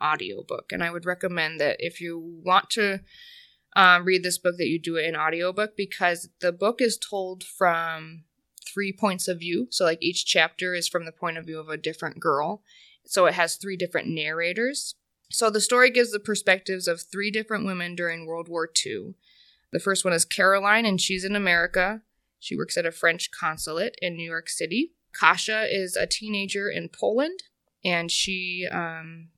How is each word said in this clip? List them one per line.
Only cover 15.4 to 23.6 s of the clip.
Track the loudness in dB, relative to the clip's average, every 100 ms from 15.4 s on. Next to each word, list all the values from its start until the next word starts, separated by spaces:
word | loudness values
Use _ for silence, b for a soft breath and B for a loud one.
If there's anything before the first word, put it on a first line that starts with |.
| 2
the | 2
story | 2 6 6
gives | 6 4
the | 0
perspectives | -2 0 4 2 0 -4 -2
of | -4
three | -6 -4 -2
different | -2 -2 -2 -2
women | -4 -6
during | -4 -4 -4 -8
World | -8 -4
War | -4 -2
Two. | -2 -2 -6 -8 -16 b b b b b
The | -4
first | 0 0
one | 0
is | 0
Caroline, | 0 4 4 6 4 4 4
and | 2
she's | 0 -2
in | -2 0
America. | 2 2 2 2 0 -2 _ _ _ _
She | -8 -6
works | -2 -2
at | -2
a |
French | 0 0 0 -6
consulate | -4 -4 -4